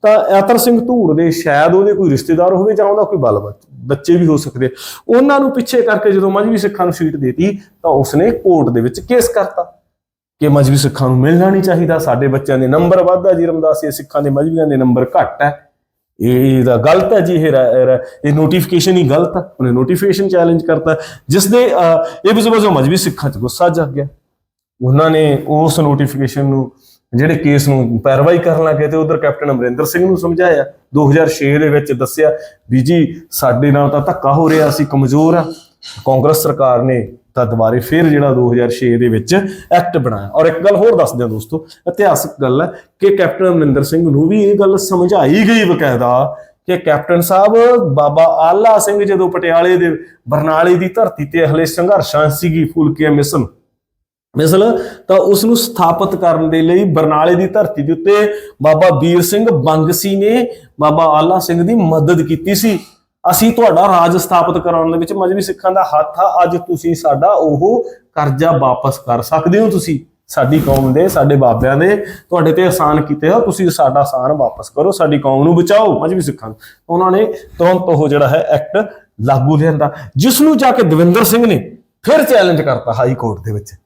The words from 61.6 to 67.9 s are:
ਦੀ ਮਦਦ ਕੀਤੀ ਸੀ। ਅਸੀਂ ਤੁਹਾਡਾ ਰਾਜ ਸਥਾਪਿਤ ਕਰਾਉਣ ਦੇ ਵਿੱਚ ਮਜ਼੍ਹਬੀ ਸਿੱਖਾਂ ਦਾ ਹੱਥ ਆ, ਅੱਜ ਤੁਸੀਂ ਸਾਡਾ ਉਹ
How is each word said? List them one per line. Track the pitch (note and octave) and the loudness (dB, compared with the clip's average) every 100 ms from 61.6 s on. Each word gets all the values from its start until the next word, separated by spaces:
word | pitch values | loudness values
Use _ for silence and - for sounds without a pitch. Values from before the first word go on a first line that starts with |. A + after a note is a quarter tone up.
ਦੀ | E3+ | 0
ਮਦਦ | A#3 E3+ D#3+ D3+ F3 | 0 0 0 2 0
ਕੀਤੀ | D3+ D#3+ E3 | 0 -4 -2
ਸੀ। | G3+ A3 F#3+ - _ _ _ E3+ | -2 -2 -4 -8 _ _ _ -2
ਅਸੀਂ | F3+ A3 | 0 0
ਤੁਹਾਡਾ | A#3 A3+ E3 | 2 2 4
ਰਾਜ | G3 F3+ E3+ F3 | 2 2 2 0
ਸਥਾਪਿਤ | F3+ F3+ E3+ E3+ | 0 0 0 -2
ਕਰਾਉਣ | E3+ E3+ E3 | -2 -2 -2
ਦੇ | E3 | -2
ਵਿੱਚ | E3 | -4
ਮਜ਼੍ਹਬੀ | G3 F3+ G3 | -4 -2 -2
ਸਿੱਖਾਂ | F#3+ F#3 F#3 | -4 -4 -2
ਦਾ | F#3+ | 0
ਹੱਥ | F#3 D3+ D3+ - | 0 -2 -2 -2
ਆ, | F#3+ E3+ | 0 0
ਅੱਜ | F3 E3+ | 0 -2
ਤੁਸੀਂ | E3+ E3 E3+ | -6 -6 -4
ਸਾਡਾ | E3 D#3 C#3 E3+ | -2 -2 0 2
ਉਹ | F#3 D#3 C#3+ F3+ A#3+ - | 2 0 0 0 0 -4